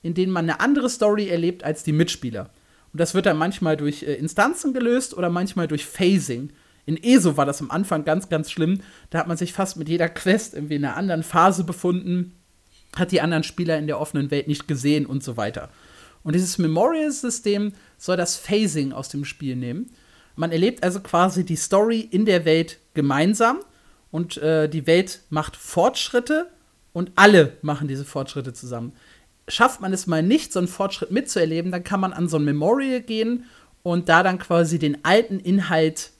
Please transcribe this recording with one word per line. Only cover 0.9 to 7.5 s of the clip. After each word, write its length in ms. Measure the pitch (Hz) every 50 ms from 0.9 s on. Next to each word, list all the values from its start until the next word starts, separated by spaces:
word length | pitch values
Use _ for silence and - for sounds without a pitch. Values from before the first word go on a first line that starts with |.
| - - 220 208 208 208 208 190
erlebt 340 | 175 170 170 175 175 - -
als 200 | 147 156 - -
die 100 | 165 151
Mitspieler. 560 | 156 165 - - - - 120 110 101 92 - _ _ _ _ _ _ _ _ -
Und 80 | 151
das 120 | 170 - -
wird 120 | 190 185
dann 120 | 202 160
manchmal 380 | 156 160 180 190 - 180 160 156
durch, 280 | 147 147 147 147 - -
äh, 100 | 147 143
Instanzen 600 | - 147 156 - - 208 269 359 - - 285 247
gelöst 440 | 262 240 233 240 262 254 - -
oder 120 | 180 180 175
manchmal 380 | 175 175 185 196 - 185 170
durch 180 | 147 151 143 -
Phasing. 680 | - - - 190 180 196 180 135 135 120 120 139 143 - _ _ _ _ _ _
In 160 | - 160 156
eso 340 | - 233 254 254 175 170 143
war 100 | 147 143
das 140 | 139